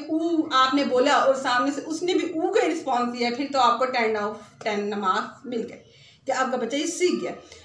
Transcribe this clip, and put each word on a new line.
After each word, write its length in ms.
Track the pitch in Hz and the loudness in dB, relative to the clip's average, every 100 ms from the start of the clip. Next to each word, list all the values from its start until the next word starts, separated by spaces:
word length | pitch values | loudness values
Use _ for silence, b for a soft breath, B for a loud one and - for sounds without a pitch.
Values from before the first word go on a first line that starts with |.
| 302 | -2
ऊ 320 | 320 339 320 - | -2 0 0 2
आपने 300 | 262 262 285 | 4 4 4
बोला 320 | 247 247 277 247 | 2 4 4 4
और 200 | 247 269 | 4 2
सामने 360 | 254 247 277 | 2 2 0
से 80 | - | -2
उसने 300 | - 311 359 | -8 -4 0
भी 160 | 320 - | 0 0
ऊ 180 | 320 370 | -2 0
का 100 | - | 2
ही 80 | 330 | 2
रिस्पॉन्स 440 | - 269 240 240 | 0 -2 0 0
दिया, 180 | 240 240 | -2 -2
फिर 180 | 240 277 | -2 -2
तो 60 | 269 | 2
आपको 260 | 240 226 254 | 2 2 0
टेन 300 | 254 220 214 | 0 0 0
out 100 | 208 | -4
of 380 | 214 - - | -6 -14 -8
टेन 300 | 226 208 202 | -4 -4 -4
मार्क्स 520 | 208 190 208 240 - 240 | -2 -2 -2 -4 -12 -8
मिल 160 | 240 | -6
गए 200 | - - - b b b - | -8 -12 -20 b b b -6
कि 60 | |
आपका 240 | 254 247 233 | -2 0 -2
बच्चा 200 | 226 277 | -2 -2
ये 100 | 339 | -4
सीख 340 | - 349 - | 0 0 0
गया। 120 | - - B B | -4 -10 B B